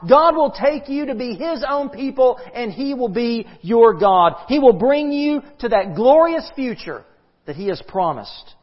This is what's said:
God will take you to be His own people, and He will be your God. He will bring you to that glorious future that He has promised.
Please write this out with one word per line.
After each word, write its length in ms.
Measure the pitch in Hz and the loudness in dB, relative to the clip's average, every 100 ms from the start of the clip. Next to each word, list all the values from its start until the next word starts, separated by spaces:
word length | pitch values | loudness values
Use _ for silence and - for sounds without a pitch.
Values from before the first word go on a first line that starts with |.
| 170 | 4
God 300 | 269 330 320 | 6 6 2
will 140 | 285 | -2
take 400 | - 262 302 - | 0 -2 -2 -6
you 160 | 277 285 | -8 -6
to 80 | |
be 220 | 226 247 190 | -6 -8 -8
His 280 | 320 311 262 | -6 -6 -4
own 220 | 285 277 | -6 -6
people, 500 | 196 269 262 254 - - | -8 -8 0 2 0 -8
and 180 | 233 233 | -10 -10
He 220 | 185 277 | -8 -8
will 160 | 277 240 | -4 -4
be 380 | 190 240 233 - - | -4 -4 -4 -8 -14
your 320 | 170 233 233 | -2 6 6
God. 420 | 175 196 185 170 160 - | 6 2 4 4 0 -2
He 120 | 285 | 4
will 160 | 269 | 4
bring 360 | 190 240 285 294 | 4 2 0 -2
you 320 | 285 294 294 - - | -2 -2 -4 -8 -10
to 100 | 240 | -2
that 240 | 208 196 | -2 -2
glorious 560 | 156 240 302 339 330 - | 0 4 4 4 0 -8
future 520 | - 254 220 175 127 - _ _ _ - | -8 -8 -8 -12 -16 -18 _ _ _ -16
that 100 | 147 | -10
He 120 | 196 | -8
has 120 | 175 - | -8 -8
promised. 680 | 190 175 131 104 - - _ | -4 -4 -4 -12 -20 -20 _